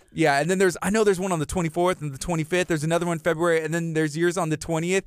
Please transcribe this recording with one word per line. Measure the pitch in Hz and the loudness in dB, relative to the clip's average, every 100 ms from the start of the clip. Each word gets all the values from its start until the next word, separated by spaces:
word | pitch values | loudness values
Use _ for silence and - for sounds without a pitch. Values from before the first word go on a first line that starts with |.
| _ 151 | _ 0
Yeah, | 156 139 | 2 2
and | 156 | 2
then | 185 | 2
there's, | 196 165 | 2 2
I | 180 | -2
know | 214 | 2
there's | 208 180 | 2 2
one | 190 | 0
on | 170 | -2
the | 147 | -2
twenty-fourth | 185 165 170 180 180 | -2 -2 0 0 0
and | 147 | -6
the | 135 | -8
twenty-fifth. | - 165 156 180 180 | -4 -4 0 0 0
There's | 160 | 0
another | 156 170 | 0 0
one | 175 165 | 0 -2
February, | 175 160 170 160 | -2 0 2 2
and | 156 | 0
then | 165 165 | -2 -2
there's | 160 156 147 | 0 -2 0
yours | 175 175 | 0 0
on | 160 | -2
the | 151 | -4
twentieth. | - 165 170 190 | -2 -2 0 -2